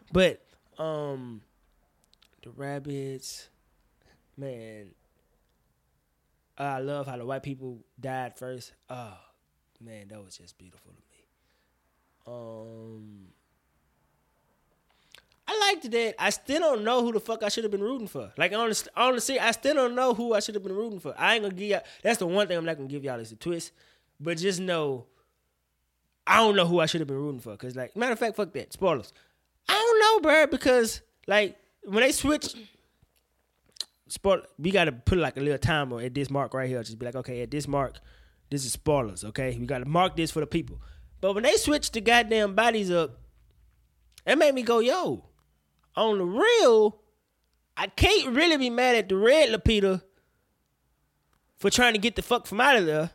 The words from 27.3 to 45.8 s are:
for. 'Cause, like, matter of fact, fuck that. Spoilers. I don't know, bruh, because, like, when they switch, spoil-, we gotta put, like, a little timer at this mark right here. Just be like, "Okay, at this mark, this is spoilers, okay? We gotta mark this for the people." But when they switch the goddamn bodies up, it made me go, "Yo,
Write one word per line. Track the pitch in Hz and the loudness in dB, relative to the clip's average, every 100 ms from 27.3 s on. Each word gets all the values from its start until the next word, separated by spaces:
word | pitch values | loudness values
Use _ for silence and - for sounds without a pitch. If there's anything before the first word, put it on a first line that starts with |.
| 131 | -8
for. | 113 101 | -12 -12
'Cause, | 127 127 | -12 -10
like, | 123 196 | -10 -4
matter | 247 | -2
of | 226 | -2
fact, | 233 | -2
fuck | 214 196 | -2 -6
that. | 139 104 | -8 -12
Spoilers. | - 190 147 101 _ _ _ _ _ - | -4 -2 -2 -6 _ _ _ _ _ 0
I | |
don't | 403 453 440 427 440 | 2 4 6 6 4
know, | 311 | 4
bruh, | 302 302 | 4 4
because, | 302 277 254 226 - - _ - | 2 2 4 2 -4 -14 _ -2
like, | 202 202 - _ _ | 0 0 -4 _ _
when | - 202 | -4 2
they | 262 | 2
switch, | - 277 - - - 214 _ _ _ _ _ _ _ _ _ _ - - _ - | 2 0 0 -2 -12 -20 _ _ _ _ _ _ _ _ _ _ -16 -16 _ -16
spoil-, | - 196 185 - - | -2 2 2 0 -6
we | 156 | 0
gotta | 196 165 | 2 2
put, | 120 - 185 | 0 0 2
like, | 147 - | 0 -2
a | |
little | 143 135 | -2 0
timer | - 156 139 120 | 0 0 -2 -4
at | 123 | -6
this | 127 131 | -4 -4
mark | 139 127 | -2 -2
right | 131 131 | -4 -4
here. | 127 | -4
Just | 107 110 | -8 -10
be | 120 | -10
like, | 127 | -8
"Okay, | 123 123 | -8 -8
at | 117 | -6
this | 143 135 | -6 -4
mark, | 139 131 - - - - _ - | -2 -4 -8 -20 -20 -20 _ -8
this | 139 | -6
is | 127 | -6
spoilers, | - - 147 113 92 | -6 0 0 0 -8
okay? | 104 110 131 117 | -10 -6 -6 -6
We | 123 | -6
gotta | 131 | -6
mark | 127 170 185 156 | -2 0 0 0
this | 160 | -4
for | 165 | -4
the | 147 | -4
people." | 170 139 - - - - - | -4 -6 -12 -18 -20 -20 -4
But | 190 | -2
when | 202 | 0
they | 247 427 | 2 2
switch | - 294 - | 2 0 0
the | 233 | -2
goddamn | 202 240 226 220 208 | 2 4 4 2 2
bodies | 190 240 226 190 | 2 2 2 0
up, | 175 151 120 - _ _ _ _ _ _ _ _ _ - | 0 0 -6 -20 _ _ _ _ _ _ _ _ _ 0
it | 269 | 4
made | 311 | 4
me | 262 | 4
go, | 233 233 | 2 2
"Yo, | 240 359 294 117 - _ _ _ _ _ | 4 2 0 -6 -10 _ _ _ _ _